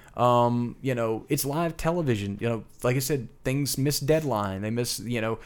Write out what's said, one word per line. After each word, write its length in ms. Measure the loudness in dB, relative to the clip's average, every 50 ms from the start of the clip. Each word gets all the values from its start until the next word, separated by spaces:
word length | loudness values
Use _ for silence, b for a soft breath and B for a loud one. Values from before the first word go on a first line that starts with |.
| b b b
Um, 600 | 2 4 6 6 6 6 4 2 0 0 -2 -6 -4
you 140 | -4 -2 -2
know, 300 | 0 0 0 -2 -4 -2 -2
it's 160 | -2 0 0
live 320 | -2 0 0 -2 -2 -4
television. 600 | -2 -2 0 0 0 0 0 0 0 0 -4 -4 -2
You 80 | -2 -2
know, 140 | -2 -2 -6 -12 -8 -2
like 140 | 0 0 0
I 40 | 0
said, 280 | 0 0 -2 -2 -4 -8 -14 -6 -4
things 340 | -2 0 0 0 -2 0
miss 220 | 0 0 0 0 0
deadline. 640 | 2 2 2 2 2 0 0 0 0 -2 -4 -4 -4
They 80 | -2
miss, 280 | -2 -2 -2 -4 -6 -6
you 220 | -6 -4 -2 -2
know, 160 | 0 -2 -2 B B